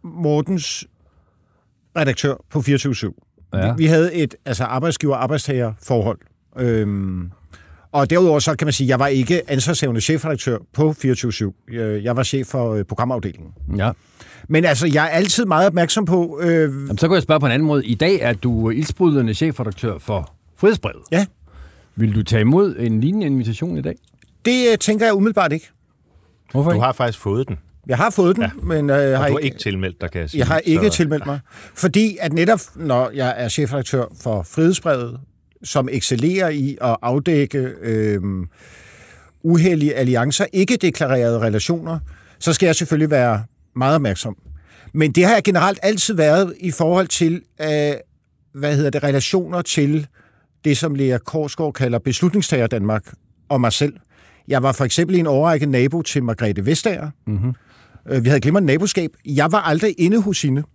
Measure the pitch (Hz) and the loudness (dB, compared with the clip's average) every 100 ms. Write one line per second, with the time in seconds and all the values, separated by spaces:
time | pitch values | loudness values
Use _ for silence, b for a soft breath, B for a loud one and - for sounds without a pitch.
0 | 170 165 156 147 151 190 143 - - _ | -14 -4 0 0 0 -4 -4 -10 -14 _
1 | _ _ _ _ _ _ _ _ _ 170 | _ _ _ _ _ _ _ _ _ -2
2 | 143 123 147 131 - 151 131 139 143 120 | 0 0 -2 -4 -4 -4 0 0 0 -4
3 | 104 - _ _ - 95 95 120 160 160 | -6 -8 _ _ -6 -2 0 2 4 4
4 | 175 170 147 - - 110 120 127 165 - | 2 0 -4 -4 -8 -4 -4 -2 -2 -2
5 | 147 131 113 - - 131 117 107 - 123 | -2 -2 -2 -2 -2 -2 -2 -6 -2 0
6 | 104 107 _ _ _ - 123 113 104 101 | 0 -4 _ _ _ -4 0 0 0 -2
7 | 95 92 87 - b b b b b 143 | -4 -6 -8 -14 b b b b b -2
8 | 139 170 180 147 160 147 151 135 131 127 | 2 4 4 4 0 -2 -2 0 0 2
9 | 143 135 123 175 - 135 143 147 139 117 | 2 0 0 0 0 -2 -2 -2 -2 -2
10 | - 156 160 143 - 113 - - 156 151 | 0 -2 -2 -4 -4 -6 -6 0 0 0
11 | 135 123 120 104 101 - - 117 110 107 | -2 0 -2 -4 -6 -6 -14 -6 -4 -2
12 | 110 120 127 139 127 135 120 107 98 107 | -2 -2 -2 -4 -4 -4 -2 -2 -4 -4
13 | 120 123 92 80 80 87 - 98 107 - | -2 -2 -6 -10 -20 -14 -6 -2 -2 -4
14 | B B B B - 160 165 131 170 147 | B B B B -2 2 4 2 2 2
15 | 156 165 196 - 220 160 190 170 170 220 | 2 0 0 0 2 4 4 2 0 0
16 | 180 180 170 147 170 165 156 135 139 104 | 2 0 0 -2 0 2 2 -2 -6 -2
17 | 160 185 - 156 139 123 156 147 113 113 | 2 2 2 2 4 2 2 2 0 0
18 | 165 190 120 110 123 113 113 113 156 - | 2 2 2 0 0 0 0 0 -4 0
19 | 180 143 117 101 160 139 110 95 117 85 | 2 2 0 0 -2 -2 -8 -6 -6 -6
20 | - 101 73 _ _ _ 196 220 - - | -4 -4 -6 _ _ _ 2 2 -4 -10
21 | - 165 196 _ - b b b b - | -2 -2 -2 _ -20 b b b b -2
22 | 110 104 92 110 110 165 196 - 117 110 | 0 0 0 2 4 4 2 0 -2 0
23 | 135 208 165 135 113 110 170 160 131 - | 0 0 -2 -2 -2 -4 -6 -6 -6 -10
24 | _ _ _ _ 233 254 247 220 - 214 | _ _ _ _ 0 2 2 2 0 2
25 | 226 202 214 214 170 160 - _ _ _ | 2 2 2 2 0 -2 -8 _ _ _
26 | _ _ _ _ _ 135 151 104 123 127 | _ _ _ _ _ -2 2 2 2 2
27 | 127 110 101 107 139 85 _ - - 123 | -2 -2 -4 -4 -4 -8 _ -20 -4 0
28 | 208 202 180 190 226 - 180 160 143 139 | 0 2 2 2 -2 -4 -4 -2 2 2
29 | 139 135 143 139 143 - 113 95 92 - | 2 2 0 0 -2 -4 -6 -4 -6 -6
30 | 87 90 78 147 123 156 165 160 208 - | -8 -6 -6 -2 0 0 2 2 2 0
31 | 160 151 143 139 - B B - 143 196 | 0 -2 -4 -10 -12 B B -4 0 2
32 | 220 185 165 160 175 220 - 165 160 123 | 2 0 -4 0 2 2 -2 -8 0 0
33 | 127 139 127 117 120 - 135 139 123 131 | 0 -2 -4 -2 -4 -2 -2 -2 -2 -4
34 | 120 - 120 104 90 - 165 185 165 135 | -4 -6 -4 -4 -4 0 2 2 0 -2
35 | 120 120 - _ _ _ - 147 131 131 | -4 -12 -18 _ _ _ -4 -2 -2 -2
36 | - 120 147 190 175 147 135 139 123 113 | -2 0 0 0 -2 -2 -4 -2 -2 -2
37 | 120 135 143 151 143 139 127 - 113 110 | 0 -2 2 0 0 -2 -6 -6 -4 -2
38 | 107 101 98 95 85 B B B B B | 0 -2 -2 -6 -8 B B B B B
39 | B B B _ 160 170 180 165 147 135 | B B B _ 2 4 4 2 0 0
40 | 127 120 127 139 202 190 190 247 185 - | 0 2 0 -2 -2 0 0 2 0 0
41 | 143 131 117 117 113 104 - 170 165 165 | 0 2 2 0 0 0 -2 -4 -4 -8
42 | - b b b - 165 180 160 160 156 | -10 b b b -2 2 2 2 0 0
43 | 156 143 123 107 113 _ _ 123 131 156 | 2 2 2 0 -4 _ _ -2 0 2
44 | 123 95 113 98 - b b b b 156 | 0 -4 -6 -12 -18 b b b b 0
45 | 156 175 180 220 - 180 185 196 196 214 | 2 4 4 4 4 2 2 2 -2 0
46 | - 190 151 160 190 - 180 - 160 180 | 0 2 4 4 2 -4 -6 0 2 2
47 | 190 - 165 175 _ - 156 151 147 143 | 0 0 0 0 _ -8 -2 0 0 -2
48 | - _ _ _ _ 139 147 143 143 147 | -10 _ _ _ _ -6 0 0 0 0
49 | 143 139 - 190 165 175 - - 143 151 | 0 0 0 -2 -2 -6 -2 0 2 0
50 | 147 b b b b _ 156 139 160 139 | -4 b b b b _ -2 0 -2 0
51 | 135 123 - 160 147 - 156 - 131 117 | 0 0 -2 -6 -6 -4 -4 -2 -2 0
52 | 135 120 180 196 - 139 113 117 101 107 | -2 0 0 0 0 0 0 0 -2 -2
53 | - - _ _ _ 139 120 - 147 - | -6 -20 _ _ _ 0 0 0 -2 -4
54 | _ b b b - 139 135 123 135 - | _ b b b -2 0 0 0 0 0
55 | 170 185 165 135 160 156 143 131 131 165 | 2 2 2 2 2 2 2 2 2 0
56 | - 147 123 110 110 101 98 160 220 185 | -2 -2 -2 -2 -2 0 0 0 0 -4
57 | 151 - - 101 120 127 b b b b | -8 -10 -6 -2 -2 -6 b b b b
58 | - 131 120 143 131 190 170 147 196 196 | -4 0 2 2 4 2 2 2 0 -2
59 | 165 _ - 143 156 208 165 156 214 180 | -4 _ -4 0 2 2 0 0 0 2
60 | 175 226 202 180 147 131 151 | 2 2 0 -2 0 -2 -4